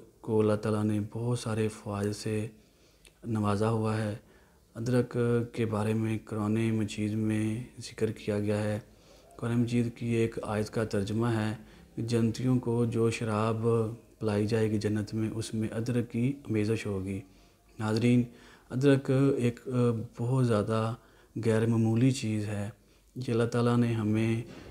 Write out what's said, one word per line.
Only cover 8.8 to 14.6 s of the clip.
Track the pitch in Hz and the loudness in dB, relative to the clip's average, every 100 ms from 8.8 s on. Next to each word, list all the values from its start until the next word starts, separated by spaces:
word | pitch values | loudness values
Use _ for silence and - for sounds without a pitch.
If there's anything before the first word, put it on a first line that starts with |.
| - - - - - - | -6 -20 -20 -20 -20 -8
قرآن | 120 120 | -2 0
مجید | 117 120 117 - | 2 0 0 -4
کی | 117 | -2
ایک | 117 113 - | 0 0 -2
آیت | 104 107 104 | -4 -2 -2
کا | 120 | -2
ترجمہ | 104 104 98 107 117 | -2 -2 0 0 0
ہے | 113 107 110 - - - | 0 -2 -4 -12 -20 -14
کہ | - | -8
جنتیوں | 117 120 113 110 127 127 | -2 2 2 0 0 0
کو | 123 117 | 0 0
جو | 120 113 113 | 0 2 0
شراب | 110 110 107 110 110 117 117 110 117 - - | 0 -2 0 0 0 2 2 0 -6 -16 -6
پلائی | 107 104 107 | 0 0 2
جائے | 113 | 2